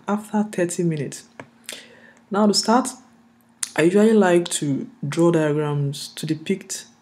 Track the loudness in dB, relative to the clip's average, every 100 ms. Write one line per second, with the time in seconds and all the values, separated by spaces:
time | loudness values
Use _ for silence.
0 | -6 -6 -4 -4 -2 -2 -4 -2 -4 -4
1 | -8 -12 -18 -20 -20 _ -18 -18 -20 -20
2 | -20 _ _ 2 2 2 2 2 0 -8
3 | _ _ _ _ _ _ -6 0 2 4
4 | 6 6 4 4 0 -4 -2 -2 -6 -10
5 | -4 2 2 4 2 0 -2 -2 -4 -6
6 | -12 -8 -6 -4 -4 -6 -8 -14 -16 _